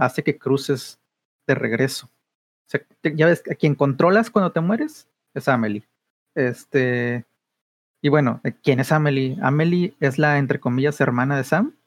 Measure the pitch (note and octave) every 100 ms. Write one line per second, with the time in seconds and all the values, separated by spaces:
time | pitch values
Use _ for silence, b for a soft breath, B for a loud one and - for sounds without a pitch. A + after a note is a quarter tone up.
0 | B2+ - D3 C#3+ - C3+ C3+ C3+ - -
1 | _ _ _ _ - C3 A#2 A2+ C3 -
2 | - _ _ _ _ _ _ - - _
3 | E3 D#3 D#3 E3+ - D#3+ D#3 C#3+ C#3 C3
4 | E3+ G3+ A3+ G#3+ F3+ - E3 A3+ D4+ -
5 | - _ _ - C#3 B2+ A2 G#2 - _
6 | _ _ _ - B2+ A#2 - C#3 B2+ B2
7 | A#2+ A#2+ - _ _ _ _ _ _ _
8 | D3 D3+ C3 A2+ C3 - - B2+ B2 D#3
9 | D3+ C3+ C3 C3 C3 C#3+ E3 F3+ F3 -
10 | C#3 C3+ D3+ C#3+ C3+ C3 B2+ B2 C#3+ D3
11 | C3 B2 C3 C#3 C3 D#3 C4+ -